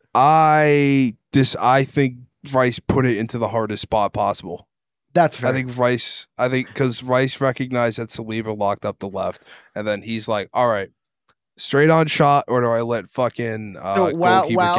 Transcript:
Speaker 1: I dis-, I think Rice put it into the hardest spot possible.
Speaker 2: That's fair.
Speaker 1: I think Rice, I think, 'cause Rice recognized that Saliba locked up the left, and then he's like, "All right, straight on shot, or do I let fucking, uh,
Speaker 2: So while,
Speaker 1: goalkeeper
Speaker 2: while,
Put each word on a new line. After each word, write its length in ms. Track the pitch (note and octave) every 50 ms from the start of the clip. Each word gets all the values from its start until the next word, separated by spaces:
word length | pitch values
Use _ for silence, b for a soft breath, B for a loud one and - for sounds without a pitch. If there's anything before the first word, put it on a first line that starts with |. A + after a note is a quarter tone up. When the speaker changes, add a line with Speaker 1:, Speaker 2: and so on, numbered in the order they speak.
| _ _ -
Speaker 1:
I 1040 | B2 C3 D3 D#3 D#3+ D#3 D#3 D3+ D3+ D3+ D3 D3 C#3+ C#3+ C#3 C#3 C3+ C3 A#2+ A2 _ _ _ -
dis-, 240 | C#3 C3 - - -
I 260 | G#2 B2 B2+ C#3 C3+
think 320 | - - D3 C#3 C3 B2+ B2 B2+ _ _ _ - C#3 C3+
Rice 260 | C3 B2+ B2+ A#2+ -
put 280 | - - - G#3+ -
it 100 | B2+ A#2
into 220 | G2+ A2+ A2+ - A#2
the 100 | A2+ G2+
hardest 320 | A2 A#2 A2 G#2+ G#2+ G2 -
spot 300 | - - G#2+ G2+ G2 -
possible. 560 | G#2 G#2 G2+ G2+ - - F2 E2+ - - _ _ _ _ _ _ _ _ _ -
Speaker 2:
That's 240 | F3 E3 D3 - -
fair. 100 | B2+ B2+
Speaker 1:
I 40 | C3
think 240 | C3 B2+ B2+ A#2+ B2+
Rice, 480 | B2 B2 B2 A#2+ - - - - - _ _
I 140 | - B2 B2+
think, 240 | C3 B2+ B2+ - -
'cause 280 | - C#3 B2+ A#2 - B2+
Rice 380 | B2+ B2+ B2+ C3+ C3+ - -
recognized 580 | C3+ C3+ B2+ - C3 B2+ B2+ A#2+ A#2+ A#2 A2 -
that 120 | A#2 A2
Saliba 440 | - - A2+ A2 A2 A2+ A2 A2 G#2+
locked 280 | G#2 G2+ G2 G2+ - -
up 140 | G#2 G2+ -
the 100 | - G2
left, 360 | F#2 G2 F#2 F2+ - - B B B B B B B
and 120 | G#2 G#2
then 160 | G#2+ G#2 G2+ G2
he's 260 | A#2 A2+ A2 G#2+ -
like, 220 | A2 G#2 F#2+ - -
"All 160 | B2 B2 A#2+
right, 220 | A2 G2+ G2 - _ _ _ _ _ _ _ _ _ _ _ _ _
straight 320 | - - - - C#3 D3 D#3+
on 180 | E3 D#3+ D#3+
shot, 380 | D3 - - D#3 C#3+ C#3+ C#3+ - -
or 120 | B2 B2
do 80 | A#2+ A#2
I 140 | A#2 A2+ A#2
let 260 | A#2 A#2 A2 F2+ -
fucking, 680 | - - B2 A2+ - - A#2+ A2+ A2 G#2+ G#2+ G#2 F#2 - -
uh, 120 | F#2+ G2
Speaker 2:
So 200 | G3 F#3+ - D3
while, 280 | E3 F3 F3+ F3+ F#3+ F3
Speaker 1:
goalkeeper 140 | - - F#3
Speaker 2:
while, 180 | F3+ F3 F3